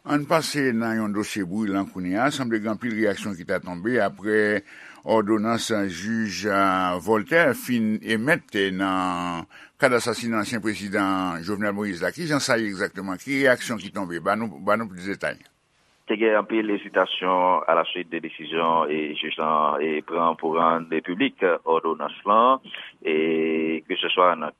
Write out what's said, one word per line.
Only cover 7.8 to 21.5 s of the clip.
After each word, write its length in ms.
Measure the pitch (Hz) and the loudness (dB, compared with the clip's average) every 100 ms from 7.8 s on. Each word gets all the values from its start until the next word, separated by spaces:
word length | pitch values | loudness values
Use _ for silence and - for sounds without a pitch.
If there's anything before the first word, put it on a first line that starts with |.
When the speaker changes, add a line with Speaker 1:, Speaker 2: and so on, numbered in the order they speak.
| 110 107 | 2 0
Speaker 1:
emèt 560 | 101 110 123 165 - 107 98 | -2 -2 2 -2 0 0 0
nan 720 | 92 95 92 92 90 87 82 - - - _ | 0 0 0 0 -2 -4 -6 -8 -18 -20 _
ka 140 | 135 | 4
dasasina 460 | 120 120 110 117 113 | 4 2 -2 0 0
ansyen 200 | 98 117 | 0 -2
prezidan 800 | 107 98 101 101 98 95 92 82 82 | -2 -4 -2 0 0 0 -2 -4 -6
Jovenel 300 | 101 104 101 | -2 -2 -2
Moïse 240 | 104 87 | -4 -2
la. 80 | 90 | -4
Ki 160 | - 165 | -4 -2
jan 160 | 147 | -2
sa 160 | - 117 | 2 0
ye 140 | 107 | 0
egzakteman? 500 | 92 98 95 98 90 | -2 -4 -4 -8 -8
Ki 220 | 127 135 | -4 2
reyaksyon 340 | 135 123 - 110 | 4 4 0 -6
ki 140 | 92 | -6
tonbe? 240 | 104 90 85 87 | -8 -6 -4 0
Ban 160 | 107 | 0
nou, 200 | 113 71 95 | -2 -4 0
ban 160 | 107 | 0
nou 80 | 113 | 0
plis 160 | 90 95 | -8 -8
detay. 320 | 95 78 64 - _ _ _ _ _ - | -4 -4 -6 -16 _ _ _ _ _ -6
Speaker 2:
Te 80 | 104 | 0
gen 160 | 113 107 | 4 2
anpil 340 | 101 110 107 | 2 -2 0
ezitasyon 920 | 101 95 95 92 - 92 92 90 87 76 | -4 0 0 2 0 0 2 4 2 4
a 60 | 85 | 2
la 60 | 80 | 2
swit 240 | 90 85 | -6 -6
de 100 | 82 | -8
desizyon 640 | 80 - 78 80 82 82 76 | -8 -12 -6 0 2 2 2
e 240 | 78 76 | 0 -2
jij 240 | 76 76 78 | -6 -6 -2
lan 460 | 78 78 76 73 80 | 0 2 2 2 0
e 60 | 76 | -2
pran 320 | - 82 82 82 | -4 0 0 0
pou 180 | 82 80 | -2 2
rann 320 | 82 82 82 80 - | 2 2 -2 -4 -4
publik 400 | 90 135 - 92 | -2 -2 0 0